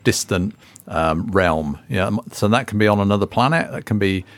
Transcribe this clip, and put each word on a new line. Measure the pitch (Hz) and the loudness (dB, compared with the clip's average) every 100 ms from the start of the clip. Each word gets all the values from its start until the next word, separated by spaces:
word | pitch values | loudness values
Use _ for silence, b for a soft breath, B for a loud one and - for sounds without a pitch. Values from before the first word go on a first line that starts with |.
| - | 0
distant, | - - 95 98 - B B - | 0 -2 -2 -2 -6 B B -8
um, | 78 80 80 - | -2 0 0 0
realm. | 95 87 80 73 76 - | 2 2 2 -2 -8 -6
Yeah, | 95 101 | -2 -2
m-, | 107 - | -2 -6
so | - 104 | -2 0
that | 120 123 | 0 0
can | 104 | 0
be | 107 | 2
on | 104 | 4
another | 101 101 98 | 2 2 0
planet. | - 131 165 - | 0 0 0 -4
That | 143 - | -8 -4
can | 107 | 0
be, | 98 95 B | 0 0 B